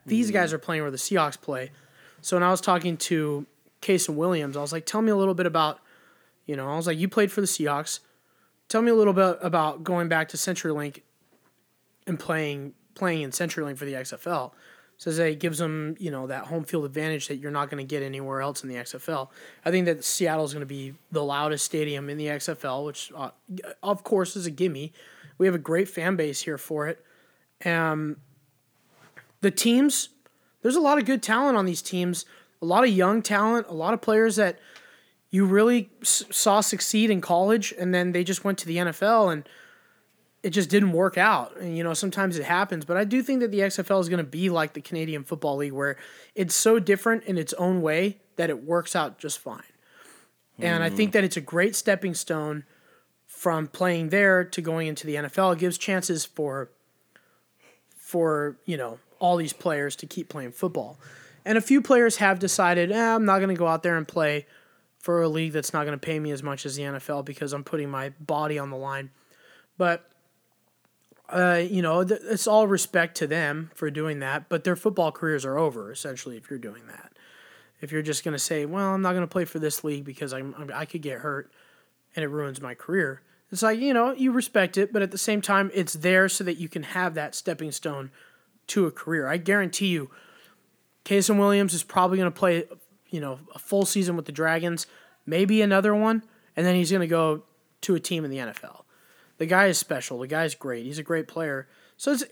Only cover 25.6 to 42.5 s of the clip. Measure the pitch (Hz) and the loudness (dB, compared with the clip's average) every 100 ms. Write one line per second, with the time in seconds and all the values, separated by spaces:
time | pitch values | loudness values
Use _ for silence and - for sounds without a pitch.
25.6 | 143 165 196 - 170 185 151 135 - 143 | 0 0 0 -2 0 0 0 -4 -6 -8
26.6 | - 156 147 165 _ _ _ _ _ - | -6 -4 -4 -6 _ _ _ _ _ -6
27.6 | 175 165 160 156 151 147 - _ _ _ | -2 2 2 0 -4 -8 -14 _ _ _
28.6 | _ _ _ _ _ - - _ 196 - | _ _ _ _ _ -20 -20 _ 0 2
29.6 | 233 240 285 - - _ _ _ _ _ | 4 6 4 2 -4 _ _ _ _ _
30.6 | 233 302 294 294 226 262 - 220 277 233 | 0 4 4 4 4 0 2 2 4 2
31.6 | 185 175 - 185 180 170 - - _ _ | 2 -2 -4 -2 -2 -2 -8 -18 _ _
32.6 | 165 190 254 190 185 226 - 202 214 233 | 2 4 6 6 4 2 2 2 4 2
33.6 | 220 160 170 226 - 220 226 202 190 - | -2 -4 -2 0 2 4 4 4 2 0
34.6 | - - - _ _ _ _ 185 196 196 | -12 -20 -20 _ _ _ _ 2 4 6
35.6 | 226 247 196 _ - - - - 214 202 | 6 4 0 _ -2 -2 -2 0 4 4
36.6 | 202 202 - 214 220 190 - 175 190 226 | 2 -2 0 4 4 2 2 2 4 2
37.6 | 196 - 180 180 180 175 180 185 196 185 | 0 -4 0 0 2 0 -2 -2 -2 -4
38.6 | 170 170 175 160 202 226 196 151 - - | -4 -2 -2 0 4 6 4 2 -6 -18
39.6 | - _ _ _ _ _ _ _ 196 190 | -20 _ _ _ _ _ _ _ -2 0
40.6 | 175 202 202 165 190 180 208 175 120 - | 2 4 4 4 2 4 4 4 0 -8
41.6 | 180 165 170 160 196 185 190 165 139 | -6 -4 -2 -2 -2 0 -2 -2 0